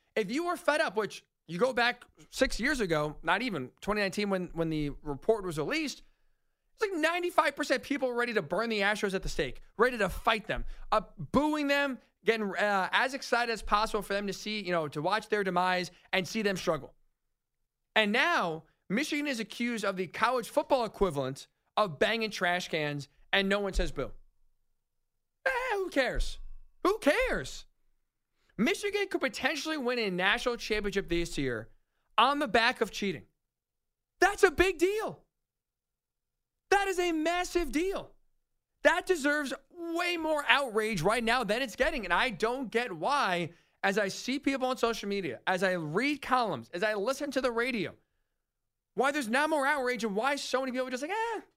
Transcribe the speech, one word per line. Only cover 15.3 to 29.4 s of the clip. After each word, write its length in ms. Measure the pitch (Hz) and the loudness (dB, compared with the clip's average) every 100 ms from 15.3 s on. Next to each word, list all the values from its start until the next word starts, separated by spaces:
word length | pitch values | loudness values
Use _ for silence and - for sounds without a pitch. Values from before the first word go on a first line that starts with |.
| 208 | -2
demise 460 | 190 180 185 180 175 - _ | 0 0 2 0 -2 -10 _
and 140 | 190 180 | -2 0
see 160 | 220 | 0
them 140 | 202 180 | 0 0
struggle. 380 | - 101 - _ _ _ _ _ _ _ _ _ _ | -2 -4 -6 _ _ _ _ _ _ _ _ _ _
And 160 | 214 208 | 4 4
now 540 | 240 330 311 180 160 - _ - | 4 2 2 0 -4 -10 _ -2
Michigan 380 | 214 - 294 294 | -2 0 -2 -2
is 100 | 226 | -4
accused 460 | 214 - 240 226 | -6 -4 -2 -2
of 120 | 202 185 | -2 -2
the 120 | 180 | -6
college 420 | - 226 247 - | 0 2 2 -2
football 340 | 294 311 262 | -2 2 2
equivalent 600 | 214 - 190 143 131 139 - _ _ - | 0 0 0 0 -4 -6 -14 _ _ 0
of 240 | 208 139 | 0 2
banging 300 | 208 226 220 | 2 2 -2
trash 380 | - 175 180 - | 0 0 0 0
cans, 400 | 160 147 147 - _ - | -2 -2 -4 -8 _ 0
and 160 | 196 196 | 2 2
no 120 | 208 | 0
one 120 | 196 | 0
says 200 | 180 175 | -2 -2
boo. 180 | 143 117 - - _ _ _ _ _ _ _ _ _ _ _ 508 | -4 -8 -12 -20 _ _ _ _ _ _ _ _ _ _ _ -2
Eh, 280 | 494 523 | 0 -2
who 160 | 403 359 | -4 -2
cares? 480 | 277 240 143 - - - - - _ | -2 0 0 -2 -4 -12 -14 -18 _
Who 160 | 359 427 | 0 2
cares? 680 | 277 403 508 196 127 - - _ _ _ _ _ _ _ _ - | 2 2 0 -2 -6 -12 -18 _ _ _ _ _ _ _ _ -2
Michigan 480 | 262 427 403 403 392 | 0 0 -2 -2 -2
could 100 | 330 | -2
potentially 560 | 262 - | -4 -2